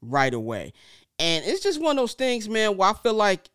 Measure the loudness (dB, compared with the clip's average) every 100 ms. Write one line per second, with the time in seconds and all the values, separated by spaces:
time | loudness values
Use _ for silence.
0 | -4 0 2 0 -4 -6 -8 -14 -20 -20
1 | _ -2 0 0 0 -2 -2 0 0 0
2 | -2 -2 -2 -2 -2 0 0 2 2 2
3 | 0 2 2 0 -6